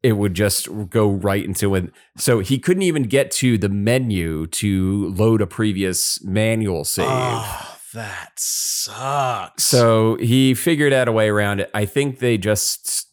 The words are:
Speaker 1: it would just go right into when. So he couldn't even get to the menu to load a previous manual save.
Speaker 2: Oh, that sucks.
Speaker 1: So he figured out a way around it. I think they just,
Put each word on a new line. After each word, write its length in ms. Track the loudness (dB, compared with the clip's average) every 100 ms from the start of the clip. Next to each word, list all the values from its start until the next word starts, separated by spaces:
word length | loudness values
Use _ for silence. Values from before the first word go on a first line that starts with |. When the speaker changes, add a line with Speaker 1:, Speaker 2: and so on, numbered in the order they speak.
Speaker 1:
it 100 | 2
would 200 | 2 0
just 320 | 2 0 0 -6 -8 -2
go 220 | 2 2
right 320 | 2 0 -2
into 260 | -2 -2 0
when. 220 | 0 -2 _ _ -6
So 240 | 0 0
he 180 | 2 -2
couldn't 240 | 0 0
even 220 | 2 0
get 260 | 0 0 0
to 240 | 0 2 2
the 100 | 0
menu 800 | 0 2 2 2 -2 -2 -4 -6
to 600 | -4 0 0 0 0 -2
load 300 | 2 2 4
a 60 | 0
previous 760 | -2 -2 0 -2 -2 -4 -6
manual 600 | -4 0 0 0 -2 -4
save. 220 | -4 -4 -2
Speaker 2:
Oh, 680 | -2 -2 -4 -8 -10 -14 -18 -18
that 380 | -14 -12 -14 -16 -10 -6 -6 -6 -6 -8
sucks. 760 | -8 -4 -2 -2 -4 -8 -4
Speaker 1:
So 520 | 2 4 6 4 4 0
he 380 | 2 4 4
figured 380 | 2 0 2 4
out 160 | 4 2
a 40 |
way 160 | 2 2
around 320 | 2 0 -2
it. 100 | -4
I 100 | -2
think 340 | -2 0 -2 -2
they 200 | 0 0
just, 680 | 0 0 -2 -6 -6 -8 -8